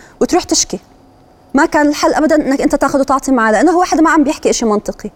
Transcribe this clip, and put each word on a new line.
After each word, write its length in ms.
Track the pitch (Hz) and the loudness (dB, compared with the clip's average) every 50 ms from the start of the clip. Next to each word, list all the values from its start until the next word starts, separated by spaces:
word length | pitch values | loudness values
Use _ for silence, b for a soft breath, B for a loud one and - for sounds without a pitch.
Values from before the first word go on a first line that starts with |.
| B B B B | B B B B
وتروح 220 | 247 - 311 359 - | -2 0 0 -2 -2
تشكي. 360 | - 320 - - - - - - _ - - _ _ _ _ - _ _ _ _ _ - | -2 -4 -4 -4 -4 -8 -14 -14 _ -20 -20 _ _ _ _ -20 _ _ _ _ _ 0
ما 120 | - 320 | 0 0
كان 220 | 330 - 302 294 | 2 2 0 0
الحل 260 | 294 294 - 349 302 - | 0 0 0 0 0 0
أبدًا 220 | 262 302 - 320 | 0 0 2 0
إنك 260 | 302 226 247 277 269 | 0 0 -2 -2 -2
أنت 140 | 240 294 302 | 0 -2 0
تاخذ 240 | 277 294 269 - 269 | 0 -2 0 0 -2
وتعطي 320 | 269 - 262 277 - 277 | 0 0 -2 -2 0 0
معاه، 200 | 262 233 220 220 | 0 0 2 2
لأنه 200 | 220 196 269 359 | 2 2 2 2
هو 80 | 330 359 | 2 2
واحد 220 | 370 - 370 320 | 0 0 2 2
ما 80 | 311 320 | 2 4
عم 140 | 302 311 269 | 4 2 2
بيحكي 260 | 277 311 - - 220 | 0 -2 -2 -2 -2
إشي 160 | 220 - 233 | -2 0 -2
منطقي، 440 | 214 208 208 - - - - - 202 - | -2 -2 -2 -4 -6 -12 -10 -14 -16 -16